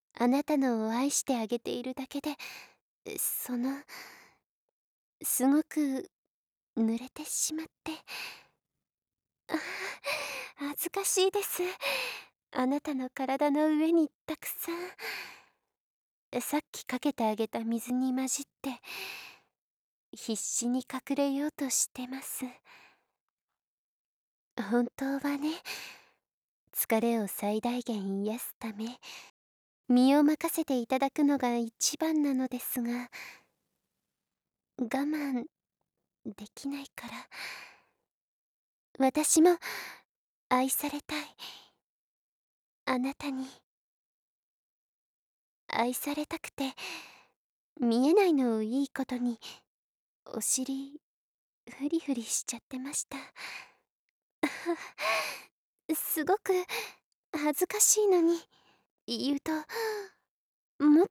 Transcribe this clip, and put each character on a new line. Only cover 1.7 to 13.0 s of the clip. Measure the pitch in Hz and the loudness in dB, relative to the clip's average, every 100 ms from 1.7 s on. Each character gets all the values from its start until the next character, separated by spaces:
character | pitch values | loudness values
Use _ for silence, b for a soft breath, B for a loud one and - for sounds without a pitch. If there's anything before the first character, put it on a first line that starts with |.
い | 247 | -6
る | 254 | -6
だ | 262 269 | -8 -8
け | 285 | -6
で、 | 302 285 B B B B _ _ - - | -6 -6 B B B B _ _ -10 -6
そ | - - - 247 | -4 -4 -4 -2
の、 | 254 277 - B B B B B _ _ _ _ _ _ _ - | -2 -4 -10 B B B B B _ _ _ _ _ _ _ -10
す | - - 262 | -4 2 4
ご | 294 | 4
く | - 311 294 262 - _ _ _ _ _ _ - | 2 0 0 -2 -6 _ _ _ _ _ _ 0
濡 | 226 226 | 0 0
れ | 247 | -6
て | - | -12
し | 302 - - | -6 -2 -2
ま | 311 | -4
っ | 320 _ | -8 _
て。 | - 311 - B B B B B _ _ _ _ _ _ _ _ - | -8 -8 -10 B B B B B _ _ _ _ _ _ _ _ -8
あ、 | 311 B B 381 B 554 605 571 523 B B | -6 B B -8 B -6 -4 -6 -10 B B
恥 | 285 285 | -8 -4
ず | - | -4
か | 392 | -2
し | 381 - 381 | 0 4 4
い | |
で | 403 | 2
す。 | 392 - 359 370 554 539 494 B B B _ | -2 -2 -4 -4 -4 -2 -4 B B B _
あ | 262 254 | -2 0
な | 285 | 0
た | - | -2
の | 269 | -4